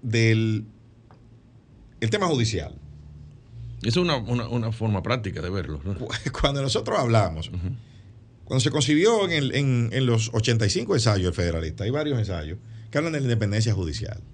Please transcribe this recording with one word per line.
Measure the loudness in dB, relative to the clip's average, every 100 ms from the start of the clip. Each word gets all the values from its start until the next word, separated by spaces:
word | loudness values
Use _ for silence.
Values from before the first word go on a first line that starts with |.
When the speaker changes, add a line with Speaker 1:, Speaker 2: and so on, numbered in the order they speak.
Speaker 1:
del | 2 4 6 6 4 0 -4 -16 -20 -20 -20 -20 -20 -20 -20 -20 -20 -20 -20 -4
el | 0
tema | 2 2
judicial. | 2 2 0 -6 -12 -18 -18 -18 -18 -18 -20 -20 -14 -12 -6
Speaker 2:
Esa | 0
es | 2
una, | 2 0
una, | 0 -2 0
una | -2 -2
forma | 0 0 0
práctica | 2 0 -2 -4
de | -4
verlo, | -4 -4 -4
¿no? | -4 -6
Speaker 1:
Cu-, | -4 -6
<laughs> | -6 0
cuando | 0 2
nosotros | 0 -2 0 0
hablamos, | 4 4 4 0 -6
Speaker 2:
Ujú. | -6 -6 -8 -12 -20 -20 -20 -20 -20
Speaker 1:
cuando | -2 0
se | 2
concibió | 2 2 4 4 4
en | 2
el, | 0 0
en, | 0 2 2 2
en | 0 2
los | 2 2
ochenta | -2 0 2 2
y |
cinco | 0 0
ensayos | 2 2 2
del | 2
Federalista, | 0 0 0 -4 -4
hay | -4
varios | -2 -2 -2
ensayos | -2 -4 -6 -10 -14 -18 -4
que | -2
hablan | -2
de | -2
la | 0
independencia | 0 2 2 2
judicial. | 0 -2 -4 -6 -10 -12